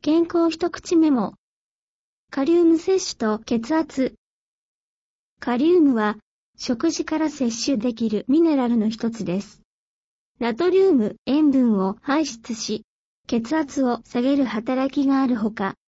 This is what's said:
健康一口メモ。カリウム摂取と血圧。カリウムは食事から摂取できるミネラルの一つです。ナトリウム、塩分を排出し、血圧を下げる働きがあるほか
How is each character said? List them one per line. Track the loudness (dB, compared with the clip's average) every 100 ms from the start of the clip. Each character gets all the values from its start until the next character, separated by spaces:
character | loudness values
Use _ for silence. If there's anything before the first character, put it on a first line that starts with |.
健 | 2 2
康 | 2 2 0
一 | 0 -6
口 | -6 0 2
メ | 4
モ。 | 2 -2 -8 _ _ _ _ _ _ _ _ _
カ | -4
リ | 2 4
ウ | 4
ム | 4
摂 | 2 0 -2 -4
取 |
と | -4 -4 -2
血 | -4 0
圧。 | -2 -2 -4 -4 -4 _ _ _ _ _ _ _ _ _ _ _ _
カ | -6 0
リ | 2 4
ウ |
ム | 4 2
は | 0 -4 _ _ _ _
食 | -6 -2 -2
事 | -2 -4
か | -2
ら | -2
摂 | -2 -4 -4 -2
取 | -2
で | -2
き | -2 -2
る | -4 0
ミ | 2
ネ | 4 2
ラ | 2
ル | 2
の | 0
一 | -2 -6
つ | -4
で | -4 -4
す。 | -6 -18 _ _ _ _ _ _ _ _
ナ | -6
ト | 0 2
リ | 4
ウ | 4
ム、 | 4 0 -4 -2
塩 | 2 4
分 | 4 2 2
を | 0 -4
排 | -4 -2 -2
出 | -8 -12 -10
し、 | -6 -8 -10 _ _ _ -4
血 | -4 -2 -4
圧 | -2 -2 -2
を | -2
下 | -4 -2
げ | 0 0
る |
働 | 0 -4 -4 -2 -2
き | 0 0
が | 2
あ | 0
る | 0
ほ | -2
か | -4 -8 -8